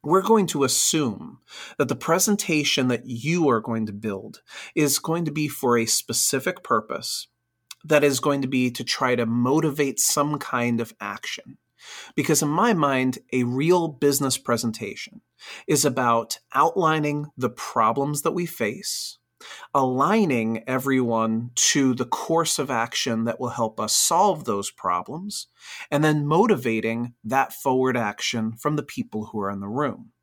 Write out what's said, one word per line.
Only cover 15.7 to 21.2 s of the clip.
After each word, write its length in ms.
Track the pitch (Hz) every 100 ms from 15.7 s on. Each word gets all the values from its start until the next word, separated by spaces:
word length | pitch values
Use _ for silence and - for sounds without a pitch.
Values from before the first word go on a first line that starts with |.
| 147
about 540 | 143 127 123 117 113 - _
outlining 720 | 131 165 190 160 156 147 147 147 -
the 120 | 123
problems 760 | - - 120 110 117 139 147
that 80 | 170
we 140 | 156
face, 720 | 170 - 107 131 - - - - _ _ - - -
aligning 880 | 143 131 127 151 220 185 123 113 113 -
everyone 840 | 127 135 131 120 113